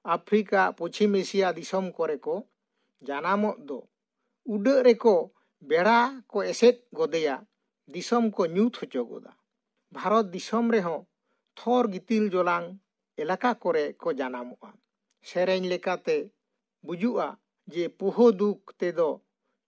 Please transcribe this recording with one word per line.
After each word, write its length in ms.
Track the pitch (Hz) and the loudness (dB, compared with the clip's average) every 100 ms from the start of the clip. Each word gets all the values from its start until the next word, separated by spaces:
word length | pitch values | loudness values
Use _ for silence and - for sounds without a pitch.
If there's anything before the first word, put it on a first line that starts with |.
ᱟᱯᱷᱨᱤᱠᱟ, 720 | 180 170 - 214 196 196 185 - | -4 -4 0 0 2 2 0 -2
ᱯᱚᱪᱷᱤᱢ 380 | 170 - 208 202 | -8 0 0 2
ᱮᱥᱤᱭᱟ 380 | - - 190 | -2 -2 -2
ᱫᱤᱥᱚᱢ 380 | 170 - 190 185 | -4 -6 -4 -4
ᱠᱚᱨᱮ 260 | 165 160 147 | -4 -4 -4
ᱠᱚ 300 | 151 185 - _ _ _ _ _ | -6 -6 -8 _ _ _ _ _
ᱡᱟᱱᱟᱢᱚᱜ 560 | 135 139 170 202 208 - 143 | -10 -6 -2 0 0 -4 -10
ᱫᱚ 220 | 127 - _ _ _ _ _ - | -12 -14 _ _ _ _ _ -8
ᱩᱰᱟᱹᱜ 400 | 208 220 277 247 | -2 2 6 8
ᱨᱮᱠᱚ 460 | 220 233 175 - _ _ _ | 8 6 4 2 _ _ _
ᱵᱮᱲᱟ 640 | 139 165 202 233 254 269 - | -2 2 4 4 2 -4 -8
ᱠᱚ 120 | 208 | -4
ᱮᱥᱮᱫ 320 | 185 170 233 247 _ | -4 4 4 4 _
ᱜᱚᱫᱮᱭᱟ, 500 | 151 156 160 151 131 - _ _ _ - | -4 -2 0 -2 -4 -10 _ _ _ -16
ᱫᱤᱥᱚᱢ 440 | 180 - 240 220 | -12 -2 0 0
ᱠᱚ 140 | 196 170 | 0 0
ᱧᱩᱛ 260 | 175 233 - | 2 0 -2
ᱦᱚᱪᱚ 240 | 143 131 117 | -6 -6 -6
ᱜᱚᱫᱟ᱾ 280 | - - _ _ _ _ _ _ | -10 -18 _ _ _ _ _ _
ᱵᱷᱟᱨᱚᱛ 400 | - 180 220 190 | -8 0 2 0
ᱫᱤᱥᱚᱢ 400 | 180 - 226 233 | -6 -4 -2 0
ᱨᱮᱦᱚᱸ 340 | 226 175 151 - _ _ _ _ - | 0 -2 -6 -10 _ _ _ _ -10
ᱛᱷᱚᱨ 300 | 226 247 233 | 0 0 0
ᱜᱤᱛᱤᱞ 420 | 185 - 220 208 | -4 -2 0 0
ᱡᱚᱞᱟᱝ 500 | 185 175 175 175 196 _ _ _ - | 0 0 -2 -4 -14 _ _ _ -8
ᱮᱞᱟᱠᱟ 380 | 151 185 247 214 | -4 -2 -2 -2
ᱠᱚᱨᱮ 380 | 180 160 147 | -2 0 -2
ᱠᱚ 200 | - 170 | -4 -6
ᱡᱟᱱᱟᱢᱚᱜᱼᱟ᱾ 580 | 135 131 123 123 101 110 - _ _ _ _ - | -4 -6 -8 -12 -16 -20 -20 _ _ _ _ -8
ᱥᱮᱨᱮᱧ 420 | 180 180 190 185 | -2 0 0 -2
ᱞᱮᱠᱟᱛᱮ 640 | 180 190 175 - 151 202 _ _ _ _ _ | -4 -4 -4 -2 -2 -4 _ _ _ _ _
ᱵᱩᱡᱩᱜᱼᱟ 540 | 147 170 233 220 147 - _ _ - | -12 -4 -2 -2 -4 -8 _ _ -10
ᱡᱮ 220 | 170 170 | -6 -6
ᱯᱩᱦᱩ 420 | - 190 190 240 | -4 -2 4 4
ᱫᱩᱠ 420 | 190 208 190 - - | 4 0 -2 -10 -6
ᱛᱮᱫᱚ 440 | 175 170 156 - _ _ _ _ | -4 0 -2 -4 _ _ _ _